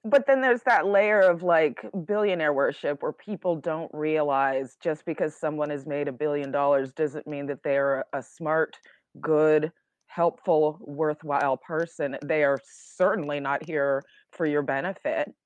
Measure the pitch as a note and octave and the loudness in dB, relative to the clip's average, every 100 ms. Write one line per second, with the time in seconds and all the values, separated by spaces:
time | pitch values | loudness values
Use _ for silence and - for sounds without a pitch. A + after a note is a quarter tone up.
0 | A3 C#4 A#3 C4+ C4 A#3+ B3+ G#3 F#3 G3+ | 0 2 4 2 2 2 2 2 4 4
1 | G#3+ G#3+ F#3+ E3+ F3+ E3 D3+ - A3 F#3+ | 4 6 6 4 2 4 4 0 -10 -8
2 | D#3+ G#3 G#3 F3 D3+ C#3 C3+ D3 D3+ C#3+ | -4 0 0 0 0 2 0 -2 -4 -4
3 | C#3+ - - G3 F3+ E3 E3 D#3+ E3 D3+ | -6 -8 -8 -6 -4 -4 -4 -6 -6 -6
4 | D#3 D#3 D3 C3+ C3+ C3+ C3+ _ E3+ D3+ | -2 0 0 0 0 -2 -6 _ -6 -4
5 | - D3+ D#3 - D3+ D3+ D3 C#3+ C#3+ C#3+ | -6 -4 -4 -4 -6 -4 -4 -6 -6 -4
6 | C#3+ B2 D3+ D3 C#3 C#3+ C#3+ C#3 C3+ - | -4 -4 -2 -2 -2 0 2 2 0 -4
7 | D3+ D3 D3 C#3+ C#3+ C3+ D3 C#3 C#3 C3+ | -4 -4 -10 -8 -8 -6 -2 0 0 -2
8 | - C#3 - - D3+ D#3+ D#3 - _ _ | -4 -8 -8 -8 -2 0 0 -6 _ _
9 | _ C#3+ D#3 D3+ D#3 D#3 D#3 - _ _ | _ -8 0 4 4 4 0 -6 _ _
10 | _ - E3+ - - D#3 D3+ D#3+ - C#3+ | _ -2 0 0 0 2 2 -2 -10 -4
11 | D#3 D3+ D#3 C#3 C#3 C3 - D#3+ E3 - | -2 -4 -4 -2 0 -2 -4 -6 -6 -4
12 | C#3+ C3 D3 D#3 C#3+ C#3 - - - - | -6 -4 -2 0 2 0 -4 -20 -10 0
13 | F#3 G#3+ D3 D3 C#3 C#3 D3+ D#3 C#3 C#3 | 0 0 -4 -4 -2 -4 -4 -2 0 -2
14 | - _ _ - D#3 D3 C#3+ C3+ F3 F#3+ | -4 _ _ -4 0 0 0 -2 -4 -6
15 | C3 A2+ - - | -4 -2 -4 -10